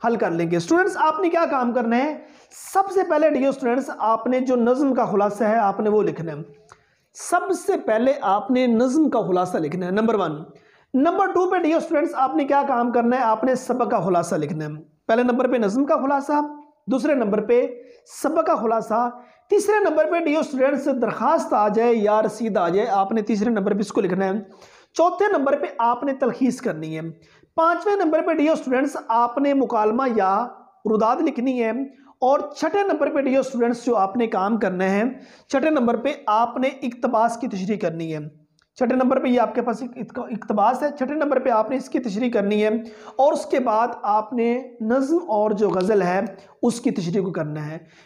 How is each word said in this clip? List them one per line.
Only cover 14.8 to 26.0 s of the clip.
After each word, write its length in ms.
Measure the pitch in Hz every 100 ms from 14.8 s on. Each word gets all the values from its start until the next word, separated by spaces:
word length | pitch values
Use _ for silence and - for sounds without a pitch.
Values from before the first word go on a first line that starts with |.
| - _ -
पहले 160 | 226
नंबर 240 | 247 247 254
पे 120 | 254
नज़्म 260 | 208 226 285
का 100 | 311
खुलासा, 460 | 269 277 277 294 294 - - _ -
दूसरे 260 | 254 311 277
नंबर 240 | 214 208
पे 440 | 208 240 277 - - - - -
सबक 240 | 277 330 320
का 80 | 294
खुलासा, 720 | 226 226 214 220 240 240 - _ -
तीसरे 300 | 403 - 427
नंबर 260 | 381 311 311
पे 140 | 339
डियर 240 | 330 302
स्टूडेंट्स 440 | 294 262 262 285 294
दरखास्त 680 | 254 226 - 226 320 -
आ 160 | 226 208
जाए 240 | 208 233
या 260 | 240 208 214
रसीद 380 | 214 - 226 185
आ 120 | 170
जाए, 160 | 185 233
आपने 360 | 196 196 226
तीसरे 300 | 214 214 226
नंबर 220 | 220 196
पे 60 | 202
इसको 220 | 214 -
लिखना 240 | 185 180 190
है। 220 | 208 202 - - - _ -
चौथे 360 | 339 349 415
नंबर 240 | 349 277 277
पे 200 | 339 -
आपने 320 | 233 247